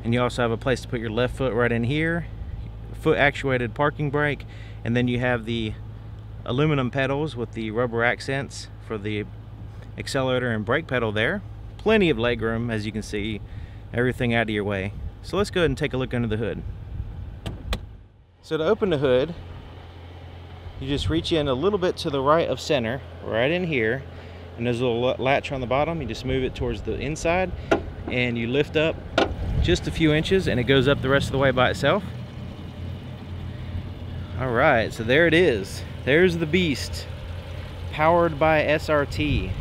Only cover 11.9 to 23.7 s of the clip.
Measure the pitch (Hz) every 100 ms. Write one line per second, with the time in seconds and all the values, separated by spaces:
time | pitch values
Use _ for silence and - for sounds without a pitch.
11.9 | 220 180 117 120 120 113 113 120 110 104
12.9 | 107 101 107 104 107 - - - - -
13.9 | 117 127 117 123 117 110 107 101 98 98
14.9 | 104 - - - 180 202 190 160 131 147
15.9 | 127 127 123 117 107 110 80 - - -
16.9 | - - - - - - - - - -
17.9 | - - - _ _ - 156 156 214 208
18.9 | 151 139 127 156 170 - - - - -
19.9 | - - - - - - - - - 135
20.9 | 139 - 160 160 170 147 127 175 208 180
21.9 | - 165 139 135 160 160 123 - 147 113
22.9 | 131 - - 101 107 127 175 180